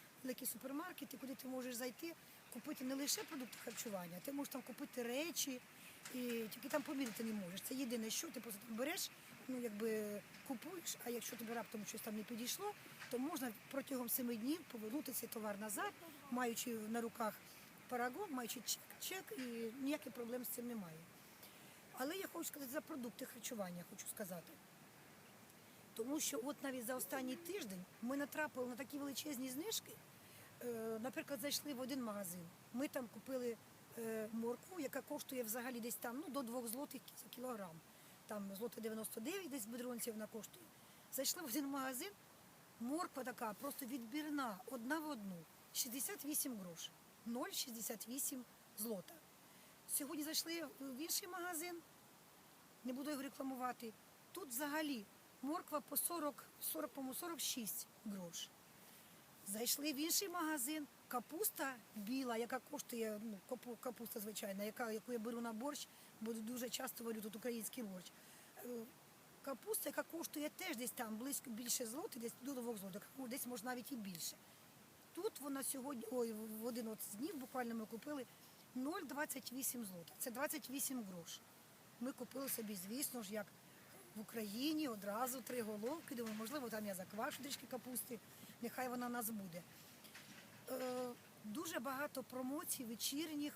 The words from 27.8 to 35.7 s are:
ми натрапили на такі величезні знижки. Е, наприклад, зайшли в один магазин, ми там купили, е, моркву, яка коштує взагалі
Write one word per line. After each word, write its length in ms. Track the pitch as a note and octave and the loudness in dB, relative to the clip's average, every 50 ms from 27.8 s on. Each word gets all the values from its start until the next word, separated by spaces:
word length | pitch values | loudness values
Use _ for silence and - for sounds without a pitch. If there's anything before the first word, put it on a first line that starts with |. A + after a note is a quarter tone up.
| F#3 - - - | -4 -6 -6 -2
ми 160 | A3 A#3+ C4+ C#4 | 2 4 4 4
натрапили 500 | C#4+ C#4 - D4 D4+ D4+ - B3+ B3 A#3+ | 4 4 4 4 4 4 4 2 2 2
на 80 | B3 | 2
такі 220 | A3+ C4+ - C#4+ C#4+ | 0 -2 -2 0 0
величезні 520 | C#4 C#4+ C4 - - D4+ C#4+ A#3 C4 C4 | 0 2 0 0 0 0 0 2 2 2
знижки. 420 | B3 C#4 E4+ A4 A4 - - - A4+ - - - - - - - - - - - - - | 2 2 2 2 2 2 0 -2 -10 -12 -12 -16 -16 -16 -16 -16 -14 -14 -14 -14 -10 -4
Е, 380 | - A#3+ A#3 A3+ A3 A3+ A3+ A3 | -2 0 2 2 2 2 2 2
наприклад, 380 | A3 C4+ - D#4+ D#4 - C#4+ A3+ | 2 0 0 0 0 0 0 2
зайшли 340 | A#3 C#4+ C4+ - - D4 C#4+ | 2 2 2 2 2 0 0
в 60 | A#3 | 0
один 240 | C4 A#3 C#4+ C4+ A#3+ | 0 2 2 2 2
магазин, 440 | A3 G3+ G3+ G3+ F3 F3 F3+ E3+ E3+ - - - - - | 2 2 0 0 -2 -2 -4 -6 -8 -10 -14 -14 -4 2
ми 140 | A#3+ C#4 D4 | 2 2 4
там 200 | - C#4+ B3 - | 4 0 0 0
купили, 500 | - A3 - - C4+ B3+ B3 A#3+ A3+ - - - - - - - - A#3 | -4 -8 -4 0 0 2 4 2 2 0 -6 -14 -16 -18 -16 -10 -6 -2
е, 320 | A3+ A3+ A3 A3 G#3+ G#3+ | 0 2 2 2 2 2
моркву, 480 | A3 A3+ A3+ A#3 B3 A#3+ - - F#4 F4+ | 2 2 4 2 2 0 -2 -6 -2 0
яка 220 | C#4 A#3+ - C4+ | 0 2 0 0
коштує 420 | - - D4 D4 - - C#4 B3+ A#3+ | 0 0 -2 -2 -2 0 0 0 2
взагалі 360 | G#3+ G#3+ B3+ A#3 B3+ | 2 2 0 0 0